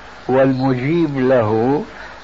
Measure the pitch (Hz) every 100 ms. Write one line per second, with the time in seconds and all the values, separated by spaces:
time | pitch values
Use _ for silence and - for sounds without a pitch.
0 | - - - 131 135 127 135 127 135 170
1 | 156 135 127 127 107 110 123 147 220 -
2 | - -